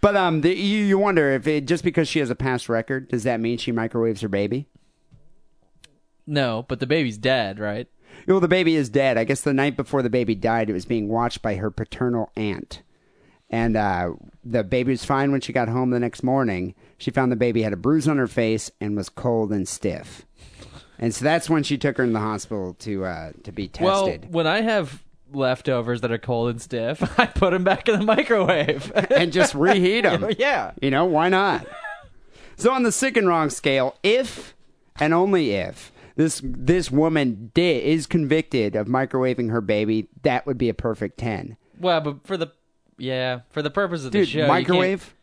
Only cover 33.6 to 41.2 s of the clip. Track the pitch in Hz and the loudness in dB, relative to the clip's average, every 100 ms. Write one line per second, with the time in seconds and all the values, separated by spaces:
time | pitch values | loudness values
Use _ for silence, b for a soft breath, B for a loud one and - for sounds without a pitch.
33.6 | 151 135 131 - 190 240 254 - - - | 0 2 0 0 0 2 0 -8 -18 -20
34.6 | - _ _ - 151 165 190 190 143 98 | -20 _ _ -2 2 4 4 2 2 0
35.6 | 90 - - B B - 160 - 135 123 | -2 -10 -18 B B -2 0 0 -8 -6
36.6 | 147 180 170 131 160 160 135 104 113 - | 0 2 2 2 2 2 0 -2 -4 0
37.6 | 175 139 - 160 143 170 147 156 160 131 | 2 2 2 0 0 -2 2 0 0 0
38.6 | 104 101 107 131 131 131 127 123 117 117 | 0 -2 0 0 0 0 0 0 -2 -2
39.6 | 98 104 107 110 104 - 147 123 - 127 | 0 0 2 0 -2 -2 0 0 -2 -2
40.6 | 120 104 117 107 - - | -2 -2 -4 -4 -6 -4